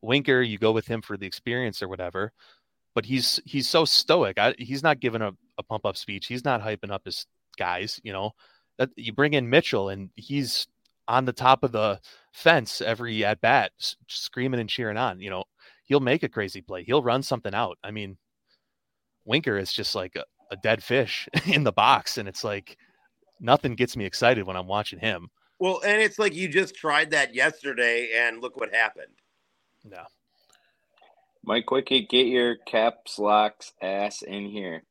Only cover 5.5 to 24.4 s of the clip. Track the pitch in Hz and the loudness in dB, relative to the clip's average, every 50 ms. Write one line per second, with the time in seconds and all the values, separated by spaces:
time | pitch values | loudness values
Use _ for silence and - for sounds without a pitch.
5.5 | _ - 104 _ 113 107 _ 104 98 - - - 101 98 - - 120 123 123 139 | _ -12 -10 _ -8 -2 _ -2 -4 -4 -8 -10 -10 -10 -8 -8 -8 -4 -2 0
6.5 | 127 117 101 110 107 101 - 98 101 98 _ 95 85 - - _ _ _ _ _ | 0 0 0 -4 -6 -6 -6 -8 -10 -8 _ -10 -12 -12 -12 _ _ _ _ _
7.5 | _ - 104 87 87 90 95 110 - - _ 110 98 95 98 107 - _ _ _ | _ -6 -4 -2 -2 -4 -4 -8 -10 -10 _ -10 -6 -6 -6 -6 -6 _ _ _
8.5 | _ _ _ _ _ _ 127 135 _ - 117 113 107 - 139 151 147 143 127 117 | _ _ _ _ _ _ -2 -2 _ -10 -10 -8 0 2 2 4 4 2 0 4
9.5 | 120 156 170 - - 113 98 98 98 98 98 92 _ - 104 - 139 143 139 120 | 4 4 4 4 0 0 -2 -2 -6 -8 -10 -14 _ -20 -12 -4 -4 -2 -2 -2
10.5 | - - - _ _ _ _ _ _ _ _ - 113 123 131 127 123 - 131 127 | -4 -6 -6 _ _ _ _ _ _ _ _ 0 0 2 2 0 -2 2 6 4
11.5 | 131 131 - 135 117 110 107 107 98 95 _ - - - _ _ _ - - 165 | 6 6 4 -2 0 0 0 0 0 -2 _ -20 -20 -20 _ _ _ 2 6 6
12.5 | 165 156 117 104 - - - - 113 107 120 117 110 110 107 101 107 - - 113 | 6 6 4 -2 -6 -6 -2 -2 -2 -2 -4 -4 -2 0 2 2 0 2 4 4
13.5 | 127 139 107 92 _ _ - - - _ _ _ - - - - - 127 123 131 | 4 6 4 2 _ _ -8 -8 -8 _ _ _ -12 -10 -10 -10 -6 -4 -4 -2
14.5 | 131 123 113 107 - - 123 110 104 110 127 123 92 92 95 101 95 92 98 _ | -2 -2 -4 -4 -4 -4 -4 -4 -2 -2 -2 -2 -4 -6 -8 -8 -8 -8 -8 _
15.5 | _ _ _ - _ _ _ _ 135 143 135 123 131 165 - 123 - - 104 95 | _ _ _ -20 _ _ _ _ 4 4 6 4 2 2 0 -2 -2 -2 -4 -4
16.5 | - 98 90 - 98 92 87 - 120 151 127 123 117 131 135 - 139 117 - 107 | -6 -12 -14 -12 -12 -12 -4 0 0 2 2 2 0 0 0 -2 -4 -4 -4 -6
17.5 | 98 104 120 95 87 _ _ 98 104 107 104 98 95 _ _ _ _ _ _ _ | -4 -2 -2 -4 -4 _ _ -12 -10 -10 -10 -10 -12 _ _ _ _ _ _ _
18.5 | _ _ _ _ _ _ _ _ _ _ _ _ _ _ _ - 113 151 160 143 | _ _ _ _ _ _ _ _ _ _ _ _ _ _ _ 0 0 0 2 2
19.5 | 110 101 98 92 - - 104 - - 104 92 92 _ - 71 _ _ _ _ _ | 0 0 -2 -2 -4 -4 -4 -4 -4 -4 -6 -6 _ -12 -12 _ _ _ _ _
20.5 | 104 98 - 110 113 110 - - 120 135 127 110 - - - - - 165 - 175 | -14 -4 0 0 0 0 0 0 0 0 0 0 -2 -8 -8 -4 -4 -4 0 2
21.5 | 185 143 147 120 98 - 104 117 135 110 - - - - 107 98 95 - - 113 | 2 2 2 2 4 4 6 6 6 4 4 -2 -6 -6 -8 -8 -10 -8 -6 -6
22.5 | 104 98 - - - _ _ _ _ _ _ _ _ _ _ _ _ _ - 113 | -6 -6 -8 -12 -20 _ _ _ _ _ _ _ _ _ _ _ _ _ 2 2
23.5 | 131 147 - - 120 107 120 120 - 127 104 95 - - - 120 127 113 | 2 2 2 -2 -2 0 -2 -2 -2 -6 -8 -6 -4 2 2 2 2 2